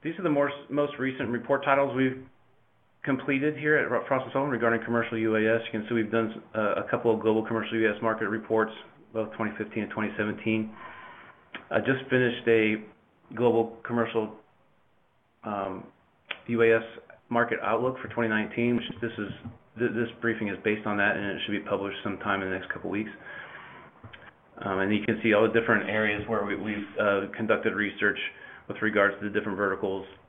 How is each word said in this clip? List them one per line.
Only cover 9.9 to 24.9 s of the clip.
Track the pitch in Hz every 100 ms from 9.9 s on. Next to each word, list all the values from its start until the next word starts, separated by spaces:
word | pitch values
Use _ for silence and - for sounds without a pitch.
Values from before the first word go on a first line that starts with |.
twenty | - 104 -
seventeen. | 107 107 113 110 110 - - - - - - - _ - -
I | 82
just | 107 131 -
finished | 127 123 113 -
a | 113 107 107 - - _ _ _
global | 110 120 113 113 - -
commercial, | 120 113 117 107 - - _ _ _ _ _ _ _ _ _
um, | - 104 98 92 - _ _ _ _ - -
U | 117
A | 113 113
S | 113 - - - _
market | 120 120 110
outlook | 101 113 127 127
for | 95
twenty | - 117
nineteen, | 107 107 - 120 120
which | 113 -
this | 117
is, | - 101 - 117 - _ -
th-, | 117
this | 104 113 -
briefing | 117 110 107
is | 92
based | 110 107 107
on | 101
that, | 101 95
and |
it | 101 90
should | -
be | 101
published | 104 101 98 95
sometime | 107 95 104 98
in | 95
the | 92
next | -
couple | - 87
weeks. | 98 110 - - - - - - - - - - - - _ _ -
Um, | 98 95
and | 95